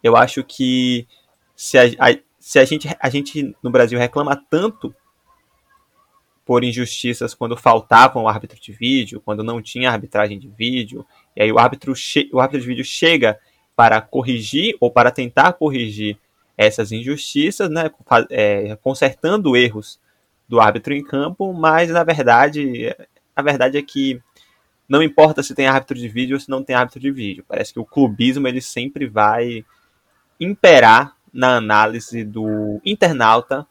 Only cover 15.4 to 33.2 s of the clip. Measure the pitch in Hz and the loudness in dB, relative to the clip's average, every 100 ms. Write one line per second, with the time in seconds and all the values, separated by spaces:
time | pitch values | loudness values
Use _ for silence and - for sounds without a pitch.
15.4 | 160 175 156 131 113 104 107 101 _ _ | 0 0 -4 -4 -6 -6 -8 -8 _ _
16.4 | _ - 107 107 104 110 123 143 - 143 | _ 2 2 2 -8 -6 -8 -8 -6 -2
17.4 | 156 - 196 156 160 _ _ 120 113 131 | -2 -2 -4 -2 -6 _ _ 0 2 0
18.4 | 104 101 104 107 131 135 139 - 156 208 | 0 0 -4 -6 -6 -2 -2 0 -2 0
19.4 | 170 123 123 107 104 - _ _ _ _ | 2 2 2 -2 -16 -20 _ _ _ _
20.4 | _ 117 107 107 123 143 143 135 147 180 | _ 2 2 2 -6 -8 -6 -6 -6 -6
21.4 | 196 175 160 160 170 170 165 151 123 139 | -8 -2 2 2 2 0 0 0 4 4
22.4 | 143 151 139 120 117 - - _ _ - | 4 0 -6 -6 -8 -10 -18 _ _ -4
23.4 | 143 139 131 143 143 139 135 123 _ _ | -4 0 0 -2 -6 -6 -6 -6 _ _
24.4 | _ _ _ _ _ 139 160 143 156 151 | _ _ _ _ _ 0 2 4 4 4
25.4 | 139 143 135 131 131 127 120 110 127 139 | -6 -2 0 0 -2 -10 -8 -6 -4 -6
26.4 | 139 131 131 127 123 139 135 135 104 87 | -6 -8 -2 -2 -2 -4 -8 -6 -8 -10
27.4 | - - 104 - 113 - 131 101 117 131 | -10 -8 -8 -10 -8 0 0 2 -2 0
28.4 | 131 127 - - 127 143 135 107 104 113 | -4 -6 -10 -10 -10 -8 -6 0 0 0
29.4 | 120 117 - _ _ _ _ _ _ _ | -4 -8 -16 _ _ _ _ _ _ _
30.4 | 170 202 190 147 113 113 139 _ _ 127 | -8 4 8 8 8 6 4 _ _ -2
31.4 | 127 123 110 107 107 117 - 117 107 110 | 2 2 2 2 2 -2 -10 -10 -10 -8
32.4 | 107 107 107 104 - 208 180 139 | -6 -4 -6 -6 -6 0 0 2